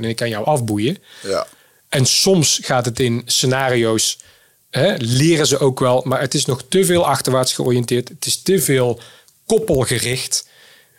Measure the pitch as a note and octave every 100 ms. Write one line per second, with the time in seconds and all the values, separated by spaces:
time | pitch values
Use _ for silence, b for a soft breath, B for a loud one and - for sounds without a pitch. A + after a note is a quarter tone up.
0 | A2+ A2+ A#2 G#2+ C3+ D3+ A2 G#2 A#2+ G3+
1 | B B G2+ F2+ - b b b _ C#3+
2 | B2+ - F#3+ F#3 C#3 - - B2+ A#2+ A#2
3 | A#2+ A#2+ - - C3 C3 C3 B2 A2+ A2
4 | - - B B B B _ B2+ F#3 C3+
5 | A#2 B2+ D#3+ D#3+ C3+ C#3+ C#3 C3+ B2+ B2+
6 | C3 B2+ C#3 D3 C#3+ B2+ - F#3 F3 F3
7 | D3+ B2+ C3+ B2+ B2 - C3+ B2 A#2+ B2
8 | C3 - - - - F#3+ - C3 B2 A#2
9 | B B B _ - A3+ A3 C3+ A2+ A#2+
10 | A#2+ B2+ - - B B B B B